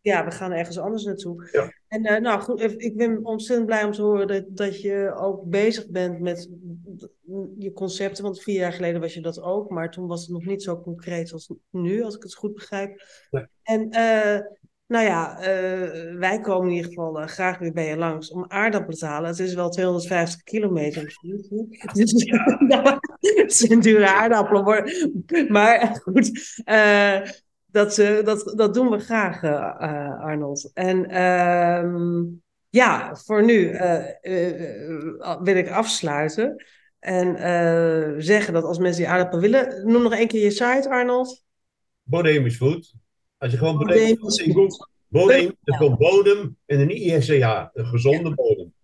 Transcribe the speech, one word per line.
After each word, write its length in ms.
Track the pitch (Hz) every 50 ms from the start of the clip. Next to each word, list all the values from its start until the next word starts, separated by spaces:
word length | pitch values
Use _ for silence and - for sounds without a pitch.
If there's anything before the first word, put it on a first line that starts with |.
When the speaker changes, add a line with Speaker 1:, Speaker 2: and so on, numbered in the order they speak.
Speaker 1:
Ja, 240 | _ 208 196 170 160
we 60 | 165
gaan 220 | 170 - 190 185 180
ergens 260 | 165 170 170 - 175
anders 260 | 160 202 226 220 202
naartoe." 440 | 202 185 - - 175 170 170 - - -
Speaker 2:
Ja. 200 | 214 - - - _ _ _
Speaker 1:
En, 160 | 220 220 220
eh, 160 | 214 208 220
nou 200 | 226 240 214 196
goed, 200 | - - 247 208
eh, 100 | 226 220 214
ik 200 | 220 226 233 214
ben 280 | 214 240 233 226 214 220
ontzettend 420 | 233 220 214 220 - 247 240 226
blij 180 | 208 226 214 208
om 80 | 208 208
te 100 | 208 208
horen 240 | 208 208 202 196
dat, 180 | 190 202 196 190 190
dat 320 | 190 185 208 196 190 196
je 320 | 202 202 196 202 196 196 160
ook 280 | - 185 196 196 190 190 175
bezig 380 | 170 196 208 226 220 226 - -
bent 320 | 170 185 180 180 175 170
met 280 | 175 175 175 175 175 175 180 175 185 175 170 170 175 202 185 - - - _ _ _ 170 185 196 190 - 190 190
je 140 | 196 196 185
concepten. 500 | - 190 185 180 - 190 196 196 - 202
Want 180 | 208 190 - -
vier 160 | - 202 190
jaar 120 | 180 175 175
geleden 280 | 175 175 170 170 170
was 140 | 165 165 -
je 60 | 175
dat 200 | 160 170 165 - -
ook, 280 | 175 185 208 208 208
maar 200 | 190 165 165 170
toen 160 | 170 185 180
was 140 | 175 170 170
het 100 | 170 -
nog 140 | 180 170 170
niet 180 | 190 196 196 196
zo 180 | 185 170 170
concreet 520 | 170 175 170 165 - 180 175 170 165 170 170
als 200 | 160 - _ 170 - _ _
nu, 320 | - 185 175 170 190 220 240
als 140 | 220 208
ik 60 | - -
het 120 | 185 -
goed 200 | _ - 208 208
begrijp. 480 | 208 - - 208 196 196 196 196 - - _ _ - _ _
Speaker 2:
Nee. 160 | - 135 - _ _ _ _
Speaker 1:
En, 280 | - 220 220 220 220
eh, 480 | 220 226 226 226 226 214 214 208 208 202 202 - - _ _ _ _ _ _
nou 180 | _ 233 233 220
ja, 340 | 208 180 165 165 143 - -
eh, 760 | 180 190 190 185 185 185 185 185 185 170 156 165 165 165 175 180
wij 220 | 180 185 202 220
komen 280 | 220 220 190 185 185 180
in 60 | 175
ieder 140 | 175 170 170
geval, 300 | 170 170 170 160 160 151
eh, 60 | 151
graag 320 | 160 - - 190 185 180 170
weer 140 | 175 170 156
bij 160 | 170 160 156
je 80 | 151
langs 340 | 160 170 165 160 160 156 -
om 140 | 160 185 180 175
aardappelen 500 | - 185 214 226 208 202 170 165 160 151
te 80 | -
halen. 240 | 156 147 147 165 170
Het 80 | 175 170
is 160 | 185 185 180
wel 160 | 175 175 170
tweehonderdvijftig 720 | 175 180 185 180 180 175 170 175 185 175 170 170 170 - _
kilometer. 760 | - - 220 208 202 170 156 147 147 147 165 151 151 - - _ 170 196 202 196 - 202 214 226 - - - - - -
Dus 200 | 202 226 214 208
<laughs> 120 | 233 - - - - - - - - 294 240
Speaker 2:
Ja. 300 | 269 - - 277 277 277 - - - - - 403 427
Speaker 1:
dat 160 | 415 440 - -
zijn 280 | - 233 226 226 233
dure 280 | 196 226 220 214 202 190
aardappelen, 540 | 190 202 220 233 233 214 202 208 208 196 196
hoor. 260 | 202 214 214 196 254 349 370 330 - - 196 - - 330 349 285 -
Maar 520 | 208 202 208 226 233 220 240 220 - - -
goed, 580 | 185 190 262 247 - - - - - - - -
eh, 560 | - 214 220 214 208 208 202 202 202 196 196 196 196 - - _ _ _ _ _
dat, 320 | _ _ 208 208 202 208 -
eh, 260 | 208 202 208 214 214
dat, 280 | 214 214 208 - - -
dat 180 | 214 220 202 -
doen 160 | 240 254 247
we 80 | 220 208
graag, 440 | - - 226 220 202 185 165 175 -
eh, 80 | 156 147 143 - 92 - -
eh, 420 | - 156 151 147 143 143 139 -
Arnold. 500 | - 156 156 151 147 143 143 143 - - _
En, 340 | - 185 185 190 185 180 180
ehm, 1120 | 185 185 180 180 180 180 180 175 175 175 175 175 175 175 175 175 175 175 170 175 175 170 175 170 170 170 _ _ _ _ _ _
ja, 460 | - 233 254 220 160 - - - 156
voor 280 | - - - 214 208 208
nu, 240 | 233 240 214 180 160
eh, 360 | - - 185 180 170 156 139 139 - -
eh, 680 | _ 185 185 180 170 180 165 170 170 147 113 101 143 156
eh, 540 | 165 151 147 165 - - - 180 170 - 180
wil 140 | 185 190
ik 120 | 185 175 -
afsluiten 960 | 175 196 226 220 - - - 160 143 143 151 156 151 - 226 285 320 - - _ _ _ _ _ _ _
en, 380 | - - 190 185 180 180 175
eh, 800 | - - 175 175 175 170 170 165 170 165 165 160 160 156 156 147 151
zeggen 340 | 156 165 208 214 208 208 170
dat 120 | 170 160
als 140 | 156 170 170
mensen 240 | 185 180 180 170 170
die 80 | 139
aardappelen 320 | 175 180 180 180 - 170 180
willen, 440 | 208 233 269 254 254 - - 190
noem 160 | 220 226 240 240
nog 100 | 226 226
één 140 | 208 233 226
keer 140 | 226 220 208
je 80 | 202
site, 380 | 202 202 240 240 254 269 277 277
Arnold. 560 | 269 247 247 247 247 247 254 254 - _ _ _ _ _ _ _ _ _ _ _ _ _ _
Speaker 2:
Bodemisch 540 | - 135 170 170 160 151 147 131 120 120
Food. 380 | - 131 135 160 170 - _ _ - _ _ _ _ _ _ _ _
Als 120 | 139 127 120
je 60 | 123
gewoon 200 | 160 160 151 147
Speaker 1:
Bodemisch 220 | 147 208 - 226
Speaker 2:
Bodemisch 380 | 220 220 226 226 214 202 - -
Food 80 | 180
in 60 | 160 -
Speaker 1:
Food. 200 | 185 196 190 190
Speaker 2:
Google, 160 | - - _ _ _ _ _
Bodem, 460 | - 151 180 196 254 269 - 180 - _ _
Speaker 1:
Ja. 100 | - 135
Speaker 2:
er 60 | 120
komt 200 | 156 143 127 117
bodem 580 | 147 170 190 202 202 202 202 208 202 151 - _ _
en 140 | - 143 143
een 100 | 139 156
I 300 | 196 233 214 175 165 156
S 60 | 127
C 140 | - 151 135 127
H, 240 | 113 110 - - - _
een 140 | - 117
gezonde 420 | 120 123 117 120 135 - 170 175 165
Speaker 1:
Ja. 60 | 147
Speaker 2:
bodem. 380 | 131 127 117 107 - 87 85 _ _